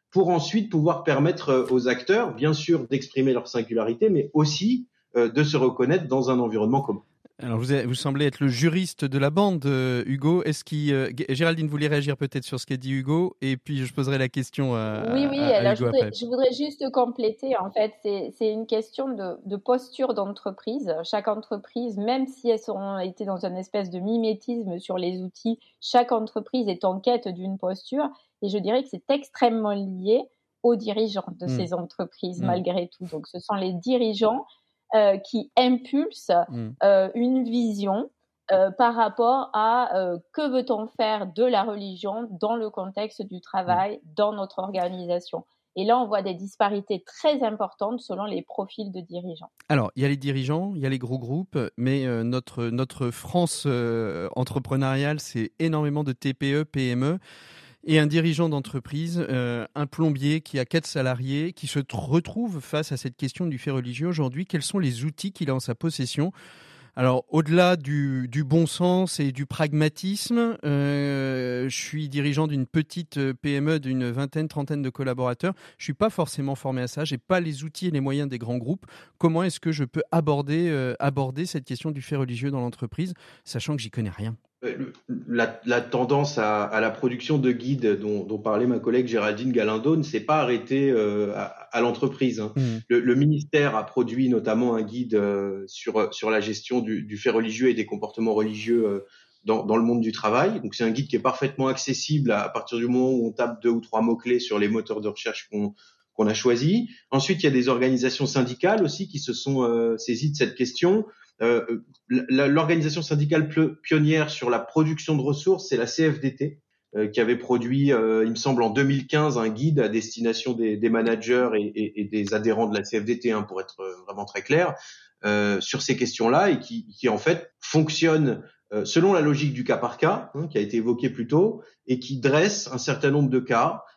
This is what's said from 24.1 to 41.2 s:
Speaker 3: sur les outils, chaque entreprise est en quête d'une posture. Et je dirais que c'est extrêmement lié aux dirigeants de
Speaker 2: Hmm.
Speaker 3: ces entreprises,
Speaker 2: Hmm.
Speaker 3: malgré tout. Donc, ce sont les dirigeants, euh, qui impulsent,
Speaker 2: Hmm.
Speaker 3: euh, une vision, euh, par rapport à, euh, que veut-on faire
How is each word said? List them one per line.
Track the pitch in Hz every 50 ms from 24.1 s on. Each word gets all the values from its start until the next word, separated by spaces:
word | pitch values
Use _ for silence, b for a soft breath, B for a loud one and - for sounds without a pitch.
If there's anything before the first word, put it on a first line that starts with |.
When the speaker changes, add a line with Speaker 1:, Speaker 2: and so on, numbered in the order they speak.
| 226 233 226 220 220 208 - - 240 233 220 190 170 175
Speaker 3:
sur | - - 185 180
les | 180 175 185 185
outils, | 185 185 - - - 226 233 b b b b b
chaque | - - - 247 247 240
entreprise | 254 220 220 214 - 220 202 - - 254 226
est | 202 180 175 -
en | 190 185 190
quête | 190 247 240 233 240 208
d'une | 185 175 185 190 190 196
posture. | - 180 190 190 - - 254 285 302 277 277 B B B B -
Et | - 202
je | 190 208
dirais | 180 196 226 262
que | 277 269
c'est | - 180 _ -
extrêmement | 277 285 285 - - - 254 240 226 226 214 208 208
lié | 202 196 190 190 185 185 202 220 262 392 - _ _ _ _ _ _ -
aux | 240 240
dirigeants | - 226 214 202 214 220 214 196 196 - - 175 -
de | 180
Speaker 2:
Hmm. | 139 127
Speaker 3:
ces | 120 180 165
entreprises, | 180 180 170 - - - 185 175 _ - - 180 180 175
Speaker 2:
Hmm. | 180
Speaker 3:
malgré | 185 180 185 185 180 180 190 175 175
tout. | - - 185
Donc, | 175 - 156 143 -
ce | - 180
sont | - - 208
les | 196 190 185 180
dirigeants, | 175 175 240 254 240 240 220 208 196 220 214 226 285 311 b b b b b b _ _ - 220
euh, | 220 208 202 196 196
qui | 196 - - 220 - - -
impulsent, | 247 254 254 254 240 254 - - 277 320 427 - - - - 180 175 170 -
Speaker 2:
Hmm. | 127 120 113 110 127 -
Speaker 3:
euh, | - 202 202 196 190 190 -
une | 233 240 247 262 262 247
vision, | 233 226 247 240 226 208 202 196 196 190 214 294 - _ _ _ _ _ _ _ -
euh, | 196 185 190 190
par | 185 - 247 233 233
rapport | 233 226 208 202 - 233 233 262 269 262 -
à, | - 214 214 226 233 247 247 - - 190
euh, | 190 180 175 175 - _
que | - 311 302 285
veut-on | 254 254 247 262 240 208 220 226 _
faire | - 226 214 214 208